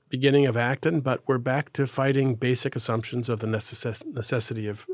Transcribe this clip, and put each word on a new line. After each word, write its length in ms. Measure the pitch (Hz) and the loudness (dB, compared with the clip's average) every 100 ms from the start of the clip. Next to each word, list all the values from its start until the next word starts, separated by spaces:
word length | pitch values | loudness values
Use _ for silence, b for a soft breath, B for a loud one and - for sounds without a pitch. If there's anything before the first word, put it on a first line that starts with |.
| - | -8
beginning 380 | 127 135 143 135 | 2 4 6 6
of 100 | 117 | 4
Acton, 440 | 120 135 160 160 | 0 0 0 2
but 200 | 131 120 - | 0 -2 0
we're 100 | 127 | 0
back 340 | 127 139 - | 2 -2 -2
to 120 | - 135 | -2 -2
fighting 480 | - 135 135 135 | 2 2 4 2
basic 400 | 113 127 127 135 | 2 0 0 -2
assumptions 540 | 123 - 110 - 120 117 | -4 -2 -2 -2 -4 -2
of 100 | 110 | -2
the 80 | 110 | -2
necess-, 580 | 110 - - 120 107 320 | -4 -4 -8 -8 -8 -10
necessity 600 | 127 - 123 - 113 104 | -8 -4 -4 -4 -6 -6
of, 200 | 104 - | -8 -10